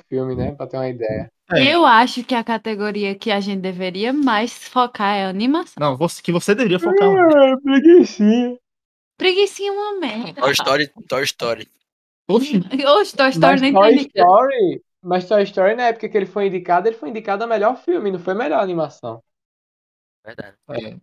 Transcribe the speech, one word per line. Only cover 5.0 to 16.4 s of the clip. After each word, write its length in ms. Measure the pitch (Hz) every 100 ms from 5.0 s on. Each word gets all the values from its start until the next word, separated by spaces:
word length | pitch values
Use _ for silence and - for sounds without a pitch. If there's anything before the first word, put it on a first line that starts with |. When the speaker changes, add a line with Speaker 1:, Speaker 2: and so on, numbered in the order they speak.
| 202 208
Speaker 3:
é 100 | 190
a 40 |
animação. 460 | 185 240 320 349 -
Speaker 2:
Não, 160 | 147 131
você, 260 | 165 -
que 100 | -
você 240 | 170 - 214
deveria 240 | 233 175
focar, 280 | 339 381 392
mano. 180 | 381 339 294 269
Speaker 1:
Ah, 40 | 262
preguicinha. 960 | 277 269 311 349 220 - 208 233 247 247 _ _ _ _ _ -
Speaker 3:
Preguicinha 520 | 370 370 403 - 403
é 40 |
uma 260 | 403 415 403
merda. 420 | 285 214 226 -
Speaker 4:
Toy 100 | 135
Story, 340 | 139 - 139 147 - -
Toy 160 | 131
Story. 440 | 139 - 120 110 107 _ _ _ _ _ -
Speaker 2:
Oxi. 300 | 214 277 220 175 262 277
Speaker 3:
Oxe, 280 | 349 403 -
Toy 140 | 269
Story 220 | 262 262
Speaker 1:
Mas 80 | 269
Speaker 3:
nem 120 | 269
Speaker 1:
Toy 80 | 277
Speaker 3:
tá 100 | 208
indicado. 340 | 277 277 202 180
Speaker 1:
Story, 540 | 196 262 262 185 139 _ _
mas 220 | 175 180 180
Toy 160 | 214
Story, 320 | 196 202 190 226
na 80 |
época 260 | 247 226 214
que 80 | 214
ele 80 | 190
foi 220 | 208